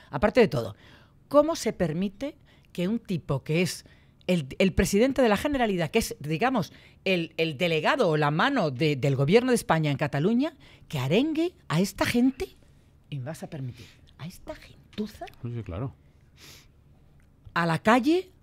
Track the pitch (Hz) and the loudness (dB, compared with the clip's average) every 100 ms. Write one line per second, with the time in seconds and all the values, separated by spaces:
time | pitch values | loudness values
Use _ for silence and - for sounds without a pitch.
0 | - - 214 247 190 117 110 - - - | -10 -2 2 4 4 2 -6 -12 -20 -20
1 | - _ - 285 302 330 - - 165 160 | -20 _ 2 4 4 0 -4 -2 -4 -2
2 | 202 - 277 - _ _ _ - 175 233 | -6 -6 -10 -12 _ _ _ -6 -4 -4
3 | - 170 - 135 - 160 180 - - - | -4 -6 -2 -4 -2 0 0 -4 -16 -20
4 | _ _ - 180 131 - 196 - 196 202 | _ _ -2 -2 -2 0 0 2 2 2
5 | 262 269 240 196 302 277 226 180 151 226 | 2 4 2 2 0 0 0 0 0 0
6 | - - 143 160 247 254 - - - - | -2 -8 -6 -2 0 0 -4 -10 -20 -8
7 | 190 180 165 - 165 131 175 160 208 294 | -2 -2 -2 -4 -4 -2 0 0 0 2
8 | 185 151 147 156 247 277 156 123 156 139 | 2 2 2 2 0 2 -2 0 0 0
9 | 139 131 139 226 254 233 - 160 151 139 | 0 0 4 4 4 -2 0 0 0 0
10 | 147 143 180 233 311 - - - - 147 | -2 0 0 2 -2 -6 -20 -20 -12 -6
11 | 131 196 311 311 349 - - 151 202 - | 0 0 2 0 -2 -4 -4 0 0 0
12 | 311 240 262 - 381 - _ - _ _ | 0 2 2 0 -10 -10 _ -20 _ _
13 | - 143 127 160 - 156 127 - - - | -12 -10 -10 -12 -12 -10 -10 -12 -20 -20
14 | - - 165 - - 302 - - - - | -20 -16 -16 -16 -16 -18 -18 -20 -16 -10
15 | 214 - 370 - 120 120 101 85 131 - | -10 -10 -18 -12 -10 -10 -8 -8 -8 -12
16 | _ _ _ - - - - _ _ _ | _ _ _ -20 -20 -20 -20 _ _ _
17 | _ - _ _ - 170 170 160 214 247 | _ -20 _ _ -6 -2 0 0 4 4
18 | 254 349 370 _ | 4 0 -2 _